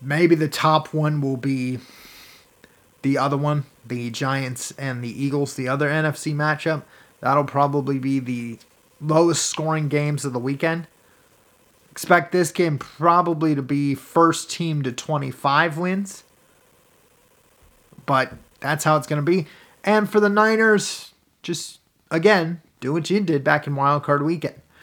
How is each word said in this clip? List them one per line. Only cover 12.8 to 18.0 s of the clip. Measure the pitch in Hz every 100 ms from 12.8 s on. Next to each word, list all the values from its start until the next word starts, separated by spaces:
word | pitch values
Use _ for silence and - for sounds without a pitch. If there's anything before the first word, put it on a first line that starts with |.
| - - 170 170 170 160 160
to | 143
be | 127 143 143
first | 135 - 170 165 156 -
team | - 165 151
to | 131
twenty-five | 123 - 147 135 - 139 143 170 151
wins. | 180 190 196 - - _ _ _ _ _ _ _ _ _ _ _ _ _ _ _ _ -